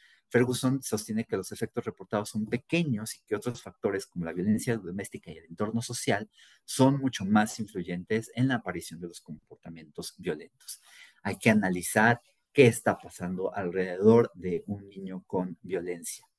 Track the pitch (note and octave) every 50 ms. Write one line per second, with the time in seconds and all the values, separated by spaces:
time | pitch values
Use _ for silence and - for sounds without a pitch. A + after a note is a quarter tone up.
0 | _ _ _ _ _ _ - A#2 A#2+ B2 A#2+ - C3 B2+ C3+ C3+ - - A2 G#2
1 | - - G#2+ A2 A2+ - G#2+ G2 F#2 - G#2 - A2+ - - A#2 - - - -
2 | G2 - A2+ G#2 G#2+ - - G#2+ G#2+ G#2+ A#2 A#2+ - - D#3+ E3+ E3+ D3 A#2 G#2
3 | A2 - - - _ - G#2 G2+ - B2 A#2+ - - F#2+ - _ - G#2 G2 G2
4 | - - - F2 E2 E2 E2 F2+ F#2 G#2+ G#2+ A#2 A#2+ B2+ A#2 G#2+ F#2+ E2+ F2+ G2
5 | F#2+ - - - - - D#2 D#2+ - - E2+ - G#2+ G#2+ A2 A#2 A#2+ - A#2+ -
6 | - B2+ G#2 G2+ G#2+ - _ _ - - - _ _ - - - C3 C3+ C#3 C#3
7 | C3+ C3 - - G2 F#2+ G#2+ G#2+ G#2+ A2 - - G#2+ - - F#2 F2 F#2 F2 F2
8 | F2+ - A2 A2 A2 - - A#2+ B2+ C3+ B2+ - - F#2+ F2 E2+ - - E2 E2+
9 | F2 E2+ E2+ - - - D#2 D2 - _ - - - E2+ E2 E2 D#2 D2+ - -
10 | - - - - F2 F2 D#2 D2+ D#2+ - _ _ - - - - _ - - -
11 | - - _ _ - G2 F#2+ - - A#2 G#2+ G#2+ G2 F#2 F2+ F2+ F2 - - G#2+
12 | A2 A#2 A#2+ - - _ _ _ _ _ - C#3+ B2+ A#2 A#2 - - G#2+ F#2 -
13 | - F2+ - - F#2 F2+ F#2 F2+ F#2+ F#2+ - G2+ F#2+ F2 F2 F#2+ F#2 F#2 F2+ F#2
14 | G2+ A2 A2+ A#2 A#2 - - F#2 F2+ F2+ F2 E2 - G#2 G2+ G2 G2 G2 F#2+ F#2+
15 | G2 F#2+ F#2 F#2 - - G2+ F#2 F2+ F#2 F2 - - F2 F#2+ F2 F2 F2+ F2 E2+
16 | E2 - - - - _ _